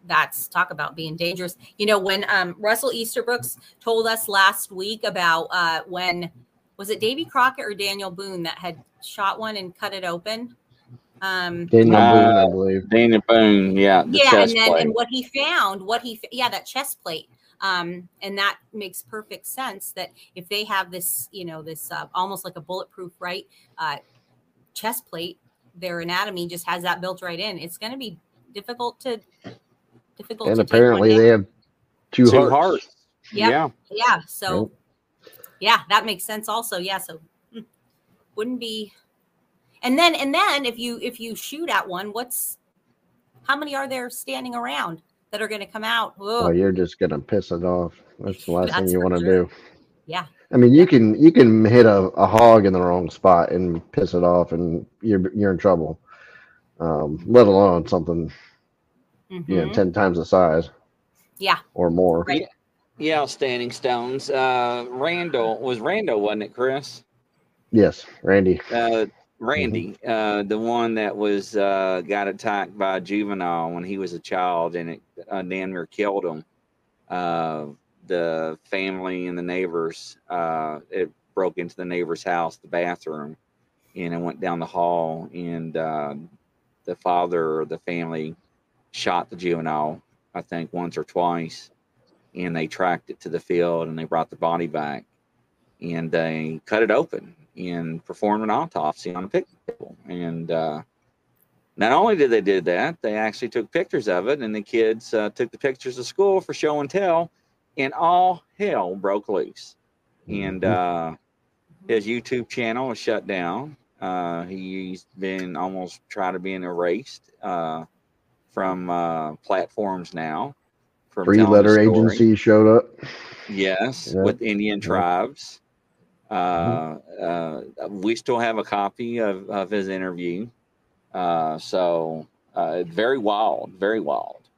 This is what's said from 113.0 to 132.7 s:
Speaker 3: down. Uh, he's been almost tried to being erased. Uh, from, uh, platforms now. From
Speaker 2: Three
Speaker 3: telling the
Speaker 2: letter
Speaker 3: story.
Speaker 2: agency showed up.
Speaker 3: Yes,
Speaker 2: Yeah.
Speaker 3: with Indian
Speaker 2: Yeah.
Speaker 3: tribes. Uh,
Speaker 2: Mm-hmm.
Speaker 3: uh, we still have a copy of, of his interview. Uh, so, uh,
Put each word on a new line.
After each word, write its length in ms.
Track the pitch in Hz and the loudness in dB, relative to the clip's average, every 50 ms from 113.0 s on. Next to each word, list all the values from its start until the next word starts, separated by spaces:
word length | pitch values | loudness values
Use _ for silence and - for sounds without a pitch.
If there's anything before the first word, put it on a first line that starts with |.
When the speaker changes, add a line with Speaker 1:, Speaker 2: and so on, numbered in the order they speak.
| - - 110 104 - | -4 -4 -4 -4 -4
Speaker 3:
down. 500 | 95 101 92 87 85 90 113 139 156 147 _ _ _ _ _ | -6 -6 -4 -4 -4 -6 -6 -10 -12 -16 _ _ _ _ _
Uh, 440 | 95 95 92 92 87 85 85 85 87 | -8 -6 -6 -4 -4 -6 -6 -8 -8
he's 600 | 90 95 95 95 92 95 95 92 92 92 90 _ _ _ 95 | -10 -12 -12 -12 -10 -10 -10 -10 -10 -12 -14 _ _ _ -8
been 380 | 92 95 95 92 92 90 87 | -8 -6 -6 -6 -8 -8 -8
almost 440 | 73 90 95 95 92 92 87 - - _ _ | -6 -6 -6 -6 -8 -10 -12 -14 -20 _ _
tried 240 | - 104 95 92 92 | -8 -4 -4 -4 -4
to 60 | 92 | -6
being 240 | 90 95 95 95 90 | -8 -8 -8 -8 -8
erased. 680 | 87 90 85 87 87 87 107 135 - - - _ _ _ _ - | -8 -4 -2 -2 0 -2 -2 -6 -12 -20 -20 _ _ _ _ -10
Uh, 420 | 98 92 85 82 80 80 80 80 _ _ _ _ _ _ _ _ _ _ _ _ _ _ | -8 -6 -6 -4 -6 -6 -8 -12 _ _ _ _ _ _ _ _ _ _ _ _ _ _
from, 340 | - 95 95 92 92 90 90 | -4 -4 -2 -4 -4 -6 -4
uh, 460 | 87 85 85 85 82 80 78 78 76 - _ | -4 -2 -2 -2 -4 -4 -6 -8 -10 -12 _
platforms 720 | - 98 92 85 - _ - 107 98 95 92 87 - - | -4 -2 -2 -2 -4 _ -6 -4 -4 -4 -6 -10 -12 -10
now. 400 | 85 80 80 78 82 113 139 143 _ _ _ _ _ _ _ _ _ _ _ | -8 -8 -6 -6 -6 -8 -8 -12 _ _ _ _ _ _ _ _ _ _ _
From 140 | _ - 90 | _ -4 2
Speaker 2:
Three 100 | 92 101 107 | 6 8 8
Speaker 3:
telling 120 | 110 98 104 | 8 10 10
the 40 | |
Speaker 2:
letter 180 | 104 101 104 107 107 107 | 8 10 10 8 8 8
Speaker 3:
story. 60 | 113 110 110 | 6 6 6
Speaker 2:
agency 380 | 113 113 104 113 117 113 110 | 4 4 4 6 6 6 6
showed 420 | 104 - 113 107 107 110 107 110 117 | 4 4 6 6 8 8 8 8 6
up. 100 | - - - - - - - - - - - - - - | 6 2 -12 -20 -18 -18 -16 -18 -18 -20 -20 -20 -16 -12
Speaker 3:
Yes, 680 | 104 98 98 95 92 92 107 127 131 - - 113 113 | -4 -2 0 0 0 0 -2 -4 -4 -8 -12 -6 -2
Speaker 2:
Yeah. 80 | 95 95 | 0 0
Speaker 3:
with 180 | 101 - - | 0 0 0
Indian 380 | 113 113 104 101 104 107 104 104 | -4 -4 -2 -2 -2 -4 -4 -4
Speaker 2:
Yeah. 60 | 98 | -4
Speaker 3:
tribes. 720 | - 104 92 87 87 87 90 104 127 143 - - - - - _ _ _ _ _ _ _ _ _ _ _ _ _ _ | -2 -2 0 0 0 0 0 -2 -4 -8 -14 -20 -20 -20 -20 _ _ _ _ _ _ _ _ _ _ _ _ _ _
Uh, 640 | 107 92 87 90 87 85 85 85 82 80 78 78 80 | -6 -4 -2 -2 -2 -2 -2 -2 -2 -2 -4 -8 -10
Speaker 2:
Mm-hmm. 880 | - _ 82 87 - - 85 85 85 82 80 78 67 - - - - - | -14 _ _ -14 -10 -6 -6 -4 -4 -6 -8 -8 -10 -14 -16 -16 -14 -12
Speaker 3:
uh, 40 | 85 | -12
we 280 | 101 98 92 107 117 | -10 -6 -4 -4 -4
still 220 | 117 - - 123 117 | -4 -4 -4 -2 -2
have 200 | 117 113 113 107 | 0 -2 -2 -4
a 60 | 101 | -4
copy 540 | - - 101 101 101 _ _ 123 117 120 120 | -4 -4 -2 -2 -4 _ _ -10 -8 -4 -4
of, 300 | 113 104 98 95 98 95 | -2 -2 -4 -6 -8 -8
of 200 | 101 101 95 90 | -6 -6 -6 -4
his 180 | 107 104 95 95 | -4 -6 -4 -4
interview. 600 | 95 92 92 92 90 87 90 87 85 90 113 120 _ _ _ _ _ _ _ _ _ _ _ _ _ | -6 -6 -6 -8 -8 -6 -6 -6 -6 -8 -10 -12 _ _ _ _ _ _ _ _ _ _ _ _ _
Uh, 460 | 95 90 87 85 82 80 78 78 80 | -6 -4 -2 -2 -2 -2 -4 -6 -8
so, 680 | - - - 95 90 87 87 82 82 80 80 80 78 _ _ _ _ _ _ | -10 -6 -2 0 0 0 0 -2 -2 -4 -8 -10 -12 _ _ _ _ _ _
uh, 280 | 90 85 80 | -6 -4 -4